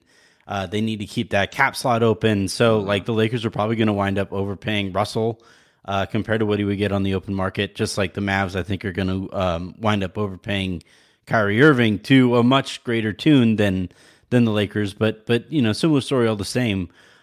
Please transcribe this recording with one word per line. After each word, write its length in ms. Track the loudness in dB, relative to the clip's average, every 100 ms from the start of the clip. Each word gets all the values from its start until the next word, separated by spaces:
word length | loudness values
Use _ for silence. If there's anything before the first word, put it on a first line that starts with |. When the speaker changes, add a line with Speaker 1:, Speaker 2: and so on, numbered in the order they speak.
| -16 _ _ _ -8
Speaker 1:
uh, 180 | -6 -4
they 160 | -4
need 180 | -4 -4
to 60 | -6
keep 260 | -6 -2
that 200 | -2 0
cap 240 | 0 0 0
slot 280 | -2 2
open. 440 | 2 2 2 0 -2
So, 320 | 2 2 2
Speaker 2:
Mm-hmm. 80 | 0
Speaker 1:
like, 180 | -2 -2
the 80 |
Lakers 300 | 0 0 -2
are 60 | -4
probably 240 | -2 -2 0
gonna 160 | 0
wind 240 | 2 0 -2
up 140 | -4
overpaying 640 | -4 -6 -6 -4 -4 -2
Russell, 500 | -2 -2 -2 -4 -4 _ _ _ _ -6
uh, 200 | -4 -2
compared 360 | -4 -2 0
to 40 | 0
what 140 | 0
he 60 | 0
would 120 | 0
get 140 | 0
on 100 | 0
the 140 | -2 -2
open 180 | -4
market. 400 | -4 -4 -4 -6
Just 240 | -4 -4 -2
like 160 | -4
the 80 | -4
Mavs, 340 | -2 0 -2 -4
I 60 |
think, 240 | -4 -6 -4
are 60 |
gonna, 420 | -4 -2 -4 -4
um, 400 | -4 -2 -2 -8 -4
wind 240 | -2 0
up 120 | -2 -4
overpaying 680 | -6 -6 -6 -4 -4 -6 -12 _ _ _ -2
Kyrie 340 | 0 2 6
Irving 360 | 6 6 2 0
to 360 | 4 4 6 4
a 60 |
much 400 | 4 2 0 -8
greater 300 | -4 -2 -2
tune 420 | 0 4 4 4 2
than, 340 | 2 0 -4 -10 -20 _ _
than 160 | 2 2
the 60 |
Lakers. 420 | 2 0 -2 -4
But, 320 | 0 -2 -2 -2
but, 260 | -2 0
you 100 | 0
know, 120 | 0
similar 280 | 0 2 0
story 260 | 0 0 0
all 80 | 0
the 100 | -4
same. 440 | -2 -2 -2 -4 _ _ _